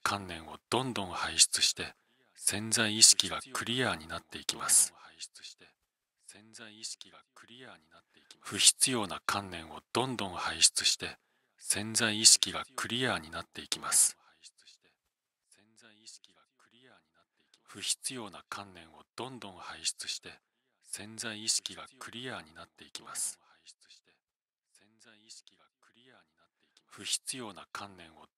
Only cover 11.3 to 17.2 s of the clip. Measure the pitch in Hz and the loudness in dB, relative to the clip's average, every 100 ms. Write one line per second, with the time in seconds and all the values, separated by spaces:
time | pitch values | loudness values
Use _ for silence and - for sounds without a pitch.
11.3 | _ _ _ - 98 107 110 113 107 113 | _ _ _ -4 -2 0 2 2 8 10
12.3 | - 101 82 - - - 120 127 92 80 | 10 6 -4 -8 -8 -4 0 0 0 -4
13.3 | 85 - - 73 - - - - - _ | -12 -10 -12 -6 -4 2 4 4 2 _
14.3 | _ - _ - - _ _ _ _ _ | _ -20 _ -20 -20 _ _ _ _ _
15.3 | _ _ _ 107 110 117 104 110 - - | _ _ _ _ _ -20 -20 -20 -20 -20
16.3 | 87 _ _ _ 117 127 95 80 85 | _ _ _ _ -20 -20 -20 _ _